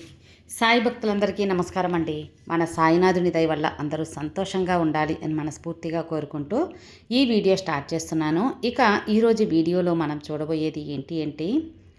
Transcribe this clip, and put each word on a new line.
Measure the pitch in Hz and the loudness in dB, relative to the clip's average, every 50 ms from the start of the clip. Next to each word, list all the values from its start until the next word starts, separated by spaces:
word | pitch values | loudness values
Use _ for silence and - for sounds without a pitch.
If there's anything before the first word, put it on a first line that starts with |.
| - - - - - - - - _ - | -6 -14 -20 -20 -20 -20 -20 -20 _ -16
సాయి | - - 233 226 233 247 | -4 0 2 4 4 4
భక్తులందరికీ | 220 240 - - - 214 202 202 208 196 185 208 202 | 2 0 -2 -2 -2 -2 0 0 0 0 0 0 0
నమస్కారం | 196 190 175 175 - - 190 180 175 175 | 0 0 0 -2 -2 -2 -2 0 0 0
అండి. | 165 160 151 156 151 151 - - _ - | 0 -2 -2 -4 -6 -8 -10 -16 _ -8
మన | - 165 170 165 | -4 -2 0 0
సాయినాథుని | 165 165 170 160 160 165 175 185 185 180 180 175 175 | 0 2 4 6 6 6 6 6 6 4 4 2 2
దయ | 165 165 165 | 2 2 2
వల్ల | 156 160 147 156 156 - - | 2 2 0 0 -2 -2 -4
అందరూ | 147 147 156 156 160 | -4 -4 -4 -4 -6
సంతోషంగా | 156 - 147 151 147 - 190 196 - - 190 185 175 180 | -6 -8 -8 -8 -6 -4 -6 -4 -2 -2 -2 0 2 2
ఉండాలి | 175 165 156 147 156 156 151 156 - - | 2 2 2 2 0 0 0 -2 -4 -4
అని | 151 156 | -4 -4
మనస్ఫూర్తిగా | 151 147 156 147 - - 170 165 - - 165 160 170 | -4 -4 -6 -8 -8 -10 -10 -10 -8 -6 -6 -4 -4
కోరుకుంటూ, | 160 - 160 151 147 147 - 147 143 - 208 277 359 392 - - - - - - - - | -4 -4 -4 -6 -6 -6 -8 -8 -6 -4 -2 -2 -2 -4 -6 -12 -20 -20 -20 -20 -6 -2
ఈ | 226 254 277 | 0 2 2
వీడియో | 240 226 202 208 190 190 | 4 2 2 4 4 2
స్టార్ట్ | 185 - 160 151 143 143 - 165 | 2 0 -2 -4 -4 -4 -4 -6
చేస్తున్నాను. | 160 160 - 160 160 156 156 160 175 220 269 - - - | -6 -4 -4 -2 -2 0 0 2 0 0 0 -2 -2 -4
ఇక | 240 240 - 254 208 202 - - 220 | -2 0 2 4 4 4 2 2 2
ఈరోజు | 208 220 226 226 220 220 214 | 2 4 4 4 4 4 2
వీడియోలో | 165 156 165 160 175 175 180 175 175 170 | 2 2 2 2 2 2 2 2 2 0
మనం | 165 156 147 151 147 - - | 0 0 -2 -4 -6 -6 -8
చూడబోయేది | 151 147 156 151 165 156 156 156 151 156 147 147 | -6 -6 -4 -2 -2 -2 -2 -2 -4 -6 -8 -6
ఏంటి | 147 139 - - 170 160 151 | -8 -8 -8 -6 -6 -4 -4
అంటే, | 151 147 - 156 190 262 320 320 - - - - - - | -4 -6 -6 -4 -2 -2 -2 -2 -4 -10 -20 -20 -20 -20